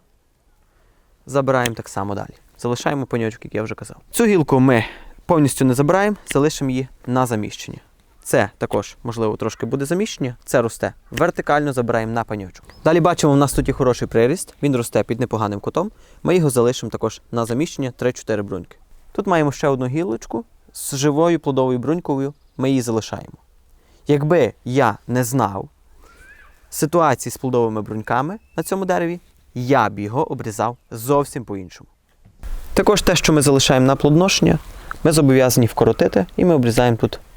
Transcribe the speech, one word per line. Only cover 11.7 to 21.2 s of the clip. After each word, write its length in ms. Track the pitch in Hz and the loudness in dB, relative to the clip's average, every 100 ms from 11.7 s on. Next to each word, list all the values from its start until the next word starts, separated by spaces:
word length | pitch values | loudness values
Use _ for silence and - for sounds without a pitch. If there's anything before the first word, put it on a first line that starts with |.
забираємо 400 | 127 120 117 110 | -2 -2 -2 -2
на 100 | 117 | -4
пеньочок. 420 | 110 104 92 - - - | -6 -8 -10 -16 -20 -2
Далі 160 | 156 170 | 2 4
бачимо, 340 | 175 170 151 | 4 2 4
в 40 | 139 | 4
нас 160 | 143 | 2
тут 140 | - 135 | 0 -2
є 60 | |
хороший 340 | 127 127 120 120 | 0 0 0 0
приріст, 460 | 113 120 175 - - | 2 2 0 -6 -4
він 120 | 143 127 | -2 0
росте 280 | 117 113 | 0 -2
під 160 | 104 117 | -2 -4
непоганим 400 | 123 110 104 101 | -4 -2 -2 -4
кутом. 320 | - - 202 - - - | -4 -4 -4 -8 -20 -8
Ми 120 | 151 180 | 0 2
його 140 | 151 | 2
залишимо 400 | 123 120 127 113 | 2 2 0 -6
також 320 | - 110 - - | -6 -6 -6 -8
на 140 | 117 113 | -6 -4
заміщення 460 | 120 165 - 135 | -4 -4 -6 -8
три-чотири 500 | - 127 - - 107 | -4 -4 -4 -4 -4
бруньки. 360 | 101 95 87 - _ - - | -4 -8 -12 -20 _ -20 -14
Тут 160 | - 202 | -6 0
маємо 240 | 175 147 | 2 0
ще 160 | - 151 | 0 -2
одну 200 | 135 127 | 0 -2
гілочку 580 | 147 190 226 - 233 233 _ _ | -4 -4 -8 -8 -10 -10 _ _
з 220 | - - 135 | -14 -10 -2
живою 440 | 147 143 | 0 2